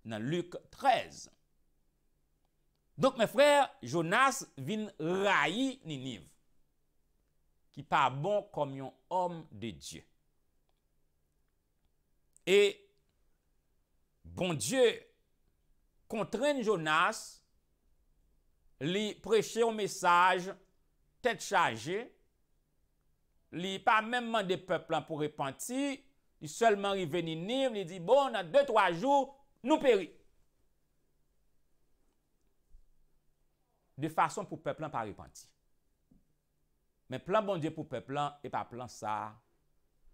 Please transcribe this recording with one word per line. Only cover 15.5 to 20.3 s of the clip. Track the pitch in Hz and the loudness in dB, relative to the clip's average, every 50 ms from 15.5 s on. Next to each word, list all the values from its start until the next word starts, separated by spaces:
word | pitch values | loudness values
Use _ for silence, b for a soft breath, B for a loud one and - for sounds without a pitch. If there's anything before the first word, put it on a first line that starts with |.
| _ _ _ _ _ _ _ _ _ _ _ _ | _ _ _ _ _ _ _ _ _ _ _ _
kontrenn | - 220 196 - - 196 254 294 294 269 226 | -6 -4 -4 -4 -2 0 2 2 2 2 2
Jonas, | 214 214 175 160 156 156 151 180 196 226 - - - - - _ _ _ _ _ _ _ _ _ _ _ _ _ _ _ _ _ _ _ _ _ _ _ _ _ _ _ _ | 2 0 2 2 2 4 4 4 4 0 -2 -10 -14 -18 -20 _ _ _ _ _ _ _ _ _ _ _ _ _ _ _ _ _ _ _ _ _ _ _ _ _ _ _ _
li | 131 151 180 202 214 208 - - - | -4 -4 -2 -2 -2 -4 -6 -8 -4
preche | 190 226 214 190 - - 220 233 | 0 2 2 2 0 0 0 0
yon | 233 220 | 0 0
mesaj | 214 202 190 - - 180 175 175 175 180 185 | -2 -4 -4 -4 0 2 4 6 6 6 6